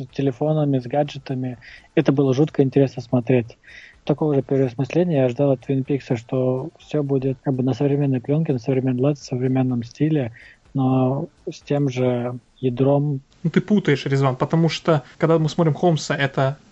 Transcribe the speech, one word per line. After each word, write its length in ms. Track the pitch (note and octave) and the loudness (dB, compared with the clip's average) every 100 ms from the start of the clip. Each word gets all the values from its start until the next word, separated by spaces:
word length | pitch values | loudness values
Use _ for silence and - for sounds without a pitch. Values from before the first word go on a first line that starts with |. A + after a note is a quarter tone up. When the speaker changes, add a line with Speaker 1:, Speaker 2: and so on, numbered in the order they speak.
| C3 | -10
Speaker 1:
телефонами, 640 | - C#3 - D3+ D#3 C#3+ C3 | -4 -4 -2 0 0 0 0
с 60 | A#2+ | 0
гаджетами. 720 | C#3+ D3+ C#3+ - C3 B2+ B2 - - - | -2 -2 -6 -8 -6 -6 -10 -18 -20 -4
Это 180 | D#3+ D3 | 0 2
было 200 | C#3 C3+ | 4 2
жутко 300 | B2+ D#3 - | 2 2 2
интересно 400 | C3+ C#3 C3+ C3 | 2 2 2 -2
смотреть. 560 | - B2 A2+ B2+ A2+ - - - - - | -4 -2 2 0 0 -10 -20 -20 -20 -8
Такого 300 | - C#3+ D#3 C#3 | -4 0 0 0
же 60 | |
переосмысления 800 | - C3+ C3 A#2 C3 E3 F3 C#3 | 0 0 0 -2 -2 0 0 2
я 60 | B2+ | 0
ждал 220 | A#2+ C#3+ | 2 0
от 80 | C3 - | 0 -2
Твин 160 | C3+ | -4
Пикса, 320 | C3 C#3 - A#2 | -2 -4 -2 -6
что 540 | - C3 B2+ C3 E3 - | -4 -2 0 -2 -6 -14
все 240 | - D3+ | -6 -4
будет 340 | C#3 C3+ C3+ B2+ | -2 -2 -2 -4
как 120 | D3 | -4
бы 80 | B2+ | -2
на 120 | B2+ | -2
современной 460 | A#2 C#3+ C#3+ C#3+ B2+ | 0 0 0 0 -2
пленке, 320 | - D3+ D#3 | 0 -2 0
на 60 | B2+ | -2
современный 420 | C3+ C3 C3 B2 | -2 0 0 0
лад, 160 | C#3+ C#3+ | 0 -2
в 60 | |
современном 580 | - B2 B2+ C3 B2+ A#2+ | -6 -4 0 0 0 -2
стиле, 480 | A#2 - D3+ D3+ A#2 - - - _ | -6 -2 0 0 -2 -10 -20 -20 _
но 520 | C#3 C3 C3 C3 C#3 E3+ _ - | -2 0 2 0 -2 -8 _ -14
с 100 | - | -10
тем 280 | - C#3+ C#3 | -4 -2 0
же 460 | B2 B2+ B2 B2 B2 - _ | 0 0 0 -4 -8 -16 _
ядром. 640 | C3 B2 C3+ C#3+ D3 C3+ - _ | -2 2 2 2 0 -4 -10 _
Speaker 2:
Ну, 80 | E3 | -2
ты 100 | F3 | -2
путаешь, 460 | - G#3 D#3 C#3 C#3+ | 2 2 2 0 0
Резван, 300 | C3+ C3+ B2 | 0 0 0
потому 320 | C#3 E3 E3 | 0 2 0
что, 340 | - - D3+ - - | 0 2 0 0 -2
когда 200 | D#3+ E3 | 2 2
мы 100 | D#3 | 2
смотрим 260 | - D#3+ | 2 0
Холмса, 420 | C#3 F3+ D#3 - C3+ | 2 2 2 0 -2
это 400 | C3+ - C3+ C#3+ _ | -2 0 -2 -2 _